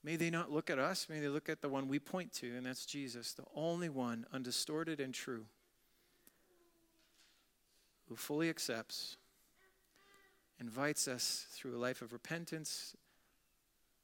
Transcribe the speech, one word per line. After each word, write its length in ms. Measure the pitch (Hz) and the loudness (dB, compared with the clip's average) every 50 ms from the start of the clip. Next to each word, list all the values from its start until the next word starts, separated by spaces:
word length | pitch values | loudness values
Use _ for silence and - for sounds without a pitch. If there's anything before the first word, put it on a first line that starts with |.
| - | -2
May 140 | 151 165 | 0 2
they 120 | 160 165 170 | 2 4 4
not 220 | 165 165 170 - | 4 2 2 4
look 180 | 147 156 156 - | 2 2 4 4
at 80 | 165 | 4
us. 320 | 131 131 165 190 - - - | 6 6 4 4 2 -2 -2
May 100 | 156 151 | -2 0
they 80 | 147 | 2
look 220 | 143 139 151 - - | 2 2 2 0 0
at 120 | 156 - | -2 0
the 60 | - | 0
one 200 | 143 135 135 135 | 2 2 2 2
we 100 | 135 135 | 2 2
point 340 | 147 143 - - 185 175 - - | 0 0 0 -2 -2 -2 -2 -6
to, 220 | - - 123 120 | -6 -6 -4 -4
and 120 | 123 127 | -4 -4
that's 180 | 127 131 - - | -4 -4 -4 -6
Jesus, 480 | - - 147 139 131 117 120 117 - - | -6 -4 -4 -4 -4 -6 -6 -6 -6 -6
the 140 | - 135 - - | -8 -12 -8 -4
only 340 | 147 156 165 170 175 175 165 | 0 2 2 2 2 0 0
one 380 | 143 131 127 120 117 113 117 - | 2 2 2 2 0 -2 -4 -4
undistorted 680 | - 131 131 123 117 - - - 151 156 165 165 160 143 | -4 -4 -2 0 0 0 0 2 0 0 0 0 0 0
and 160 | 139 131 123 | -2 -2 -2
true, 320 | - - - 127 113 110 110 - _ _ _ _ _ _ _ _ _ _ _ _ _ _ - _ _ _ _ - - _ _ _ _ _ _ _ _ _ _ _ - - - - _ _ _ _ _ _ _ _ - _ _ _ _ _ | -4 -4 -4 -4 -4 -6 -10 -18 _ _ _ _ _ _ _ _ _ _ _ _ _ _ -20 _ _ _ _ -20 -20 _ _ _ _ _ _ _ _ _ _ _ -20 -20 -20 -20 _ _ _ _ _ _ _ _ -20 _ _ _ _ _
who 80 | - 117 | -14 -8
fully 340 | 113 - - 147 151 165 165 | -8 -2 0 4 4 4 4
accepts, 680 | 156 - - - 120 113 110 - - - - - - - - _ _ _ _ _ _ _ - - _ _ _ _ _ - - - - - - - _ _ _ _ _ - | 4 2 0 0 0 -2 -2 -4 -4 -4 -4 -6 -8 -12 -16 _ _ _ _ _ _ _ -20 -20 _ _ _ _ _ -20 -20 -20 -20 -20 -20 -20 _ _ _ _ _ -10
invites 480 | 120 117 107 123 139 147 151 - - | -10 -6 0 2 2 4 4 2 2
us 400 | 139 127 123 - - - - - - | 2 2 0 2 2 0 0 -4 -8
through 260 | - - - 135 123 | -10 -8 -6 -4 -2
a 40 | 120 | 2
life 240 | 120 123 127 - 123 | 2 2 0 0 -6
of 100 | 113 120 | -10 -10
repentance 840 | 117 _ - 160 170 170 - - 160 156 - - - - - - - _ _ _ _ _ _ _ _ _ _ _ _ _ _ _ _ _ _ _ _ | -10 _ -4 -4 -2 -2 -4 -6 -4 -4 -4 -4 -4 -6 -8 -12 -16 _ _ _ _ _ _ _ _ _ _ _ _ _ _ _ _ _ _ _ _